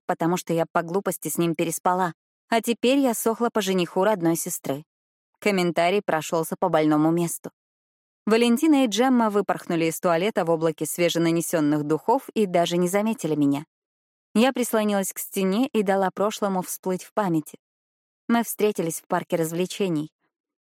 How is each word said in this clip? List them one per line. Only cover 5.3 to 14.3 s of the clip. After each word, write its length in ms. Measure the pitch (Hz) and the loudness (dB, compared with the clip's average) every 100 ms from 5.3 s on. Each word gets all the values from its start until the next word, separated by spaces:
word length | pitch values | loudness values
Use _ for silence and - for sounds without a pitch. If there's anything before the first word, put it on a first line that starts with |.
| _ | _
Комментарий 640 | 214 196 175 165 170 202 | 0 2 2 2 2 2
прошелся 540 | - 160 151 170 160 190 | 0 -2 -2 -4 -4 -2
по 120 | 185 | 0
больному 420 | 165 156 151 156 | 2 4 4 4
месту. 400 | 170 170 - - - _ _ _ _ _ _ - | 2 -2 -6 -12 -18 _ _ _ _ _ _ 0
Валентина 600 | 220 240 233 330 285 262 | 2 4 4 4 4 4
и 20 | |
Джемма 420 | 196 254 247 226 | 2 2 4 2
выпорхнули 560 | 202 196 170 - 170 165 | 2 0 -2 -4 -2 -2
из 140 | 160 | -2
туалета 460 | 180 165 196 214 165 | 0 2 0 0 0
в 40 | |
облаке 360 | 165 165 156 156 | 0 0 -2 -6
свеженанесенных 1000 | - 170 165 165 170 160 170 147 151 | -2 0 2 0 0 0 0 0 0
духов 440 | 147 156 - 262 - | 0 -2 2 0 0
и 140 | - 202 | -2 0
даже 300 | 175 170 175 | 2 2 2
не 100 | 180 | 0
заметили 480 | 196 214 226 156 151 | 0 0 -2 -2 0
меня. 300 | 143 139 156 _ _ _ _ _ _ | 2 0 -4 _ _ _ _ _ _